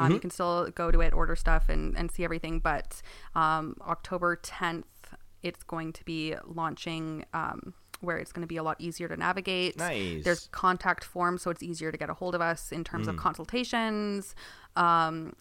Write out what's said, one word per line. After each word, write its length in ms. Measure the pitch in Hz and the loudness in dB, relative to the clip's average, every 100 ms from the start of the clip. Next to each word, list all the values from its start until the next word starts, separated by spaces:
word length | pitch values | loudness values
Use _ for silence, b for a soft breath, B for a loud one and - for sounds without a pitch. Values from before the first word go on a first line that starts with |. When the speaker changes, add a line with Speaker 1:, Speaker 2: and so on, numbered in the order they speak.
Speaker 1:
Mm-hmm. 80 | 165 | 4
Speaker 2:
you 60 | 190 | 4
can 100 | 180 | 0
still 380 | - 175 175 175 | -2 0 0 -2
go 200 | 175 170 | -2 6
to 100 | 165 | 8
it, 120 | 165 | 10
order 240 | 160 160 165 | 8 6 4
stuff, 320 | 165 160 - | 6 6 6
and, 280 | 156 156 - | 4 2 0
and 120 | 170 | -2
see 140 | - | -2
everything. 360 | 170 165 160 165 | -2 -2 -2 0
But, 420 | 160 147 - - B B B | 0 0 -4 -10 B B B
um, 420 | 165 156 160 156 - | 2 2 2 -2 -8
October 540 | - 170 - 180 175 170 | -6 -6 -4 0 0 0
tenth, 500 | - - 175 165 - - - - - - | -6 -4 -4 -4 -8 -18 -20 -18 -20 -8
it's 200 | 175 - | -8 -8
going 280 | - 165 160 | -8 -6 -6
to 100 | - | -8
be 300 | - 160 156 156 - | -8 -4 -4 -6 -8
launching, 800 | 165 160 - 170 160 160 156 - | -6 -4 -4 -6 -6 -6 -6 -6
um, 400 | 165 156 - 185 - - - | -4 -4 -6 -10 -16 -20 -10
where 160 | 175 165 | -4 -4
it's 140 | 175 | -6
gonna 160 | 175 170 | -8 -6
be 100 | 165 | -4
a 60 | |
lot 140 | 160 151 | -4 -4
easier 280 | 170 165 170 | -6 -8 -8
to 80 | 165 | -2
navigate. 600 | 170 185 190 185 180 - | -2 -2 -2 0 -2 -2
Speaker 1:
Nice. 460 | 175 120 92 82 | -2 -2 -2 -2
Speaker 2:
There's 240 | 175 175 - | 0 0 -2
contact 500 | - 185 180 185 170 | 0 2 2 0 -2
forms, 380 | - 175 175 180 | -4 -2 0 0
so 80 | 180 | -4
it's 140 | 170 | -4
easier 260 | 175 165 160 | -6 -6 -6
to 80 | 160 | -4
get 100 | 156 | -6
a 60 | |
hold 220 | 165 180 175 | -4 -4 0
of 40 | |
us 300 | 165 165 - | 0 0 -4
in 140 | 160 | -8
terms 240 | 160 - - | -4 -4 -4
of 80 | 180 | -2
Speaker 1:
Mm. 20 | |
Speaker 2:
consultations. 1160 | 175 156 156 247 240 233 226 214 208 202 - - B B B - | -4 -4 -4 -4 0 0 0 0 -2 -2 -6 -12 B B B 2
Um, 560 | 170 170 160 160 160 - | 6 6 4 0 -6 -8